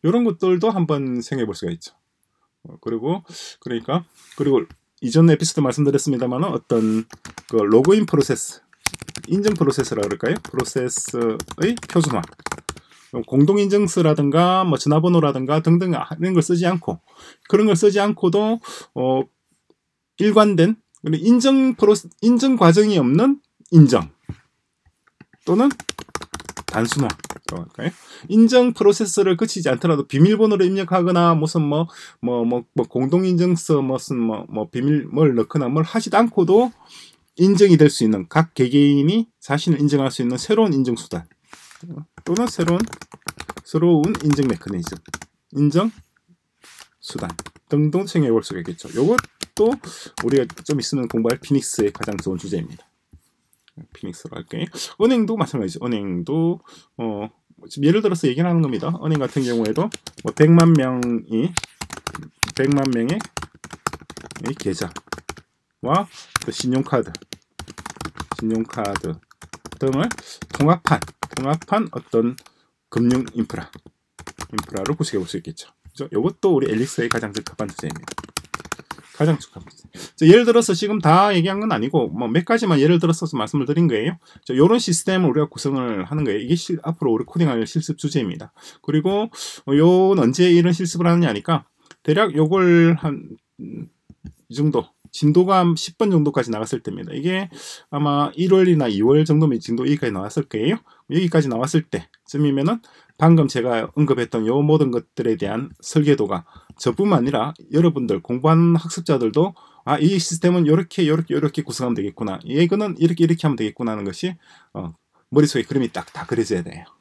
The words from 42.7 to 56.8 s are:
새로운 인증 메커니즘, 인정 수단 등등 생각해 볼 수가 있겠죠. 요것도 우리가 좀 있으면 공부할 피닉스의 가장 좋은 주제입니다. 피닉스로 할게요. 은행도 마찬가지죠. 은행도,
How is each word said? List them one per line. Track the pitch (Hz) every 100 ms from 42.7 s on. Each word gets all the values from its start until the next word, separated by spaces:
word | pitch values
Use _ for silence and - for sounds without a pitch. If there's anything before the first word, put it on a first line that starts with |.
| 175 226 - - - - - - -
새로운 | - 156 175 165 160 220
인증 | 151 143 135
메커니즘, | 92 92 95 82 90 - - - _ _
인정 | 135 147 160 220 - _ _ _ _ _ _ - - - _
수단 | - - 90 82 - _ _
등등 | 147 151 175 196
생각해 | 175 135
볼 | 113
수가 | - 92
있겠죠. | 85 85 -
요것도 | - 156 247 - _ - - 220 262 175 - - -
우리가 | 120 139 120 -
좀 | - 147
있으면 | - 139 117
공부할 | 117 113 120
피닉스의 | - 139 - - 104
가장 | - - 98
좋은 | - 92
주제입니다. | 95 92 80 - _ _ _ - _ _ _ _ _ - -
피닉스로 | - 98 - - -
할게요. | 170 165 175 - - -
은행도 | 226 247 220 226
마찬가지죠. | 156 131 95 82 123
은행도, | 113 98 87 85 156 165 170 - -